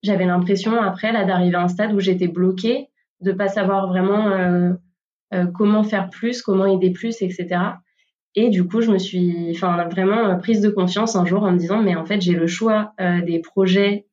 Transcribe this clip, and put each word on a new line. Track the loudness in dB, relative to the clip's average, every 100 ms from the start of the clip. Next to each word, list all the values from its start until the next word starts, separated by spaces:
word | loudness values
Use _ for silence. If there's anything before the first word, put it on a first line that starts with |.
j'avais | 0 0 2
l'impression | 2 2 0 0 0
après, | 0 -2 -2
là, | 0
d'arriver | 0 2 2 2
à |
un | 0
stade | -2 -2
où | 0
j'étais | 0 0 -2
bloquée, | 0 0 0 -2 -2 -4 _ _ _
de | -4
pas | -2 -2
savoir | 0 0 0 0
vraiment, | 0 0 2 0
euh, | 0 0 2 0 -2 _ _ _ _ _
euh, | -2 -2
comment | 0 2 2
faire | 2 -2 -4
plus, | -6 -6 -6
comment | -2 0 2
aider | 2 2
plus, | 0 -6 -4
et | -6
cetera. | -6 -4 -2 -2 -6 _ _ _ _ _ 0
Et | 2
du | 2
coup, | 0 0
je | 2
me | 2
suis, | 0 0 0 0 -4
enfin, | -2 -2 0 -2
vraiment, | 0 0 2 0
euh, | 0
prise | 0 2
de | 2
confiance | 2 0 0 -2 0
un |
jour | 0 2
en | 2
me | 0
disant, « | 0 0
Mais | 0 0
en |
fait, | -2 -2
j'ai | 0
le | 0 0
choix, | 0 0 0 -2 -4
euh, | -2 0
des | 0 -4
projets | -4 0 2 4 2 0 -6